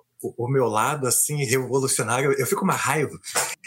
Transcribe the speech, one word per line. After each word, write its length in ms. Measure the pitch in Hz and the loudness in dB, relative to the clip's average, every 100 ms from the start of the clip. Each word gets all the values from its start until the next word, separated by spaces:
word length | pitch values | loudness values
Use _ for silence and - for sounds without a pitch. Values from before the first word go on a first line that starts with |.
| - - | -10 -12
o, 240 | 123 - | -10 -6
o 40 | 117 | 0
meu 180 | 139 120 | 2 2
lado, 400 | 107 120 147 127 | 2 0 0 0
assim, 360 | - - 147 139 | 0 0 -2 0
revolucionário, 840 | 131 123 135 131 - 113 123 143 | 0 0 0 0 0 0 0 2
eu, 60 | 135 | 0
eu 60 | 127 | 0
fico 160 | - | 0
uma 100 | 190 | 2
raiva. 440 | 131 - 151 135 156 - - - - | 2 0 0 0 -4 -6 -4 -4 -6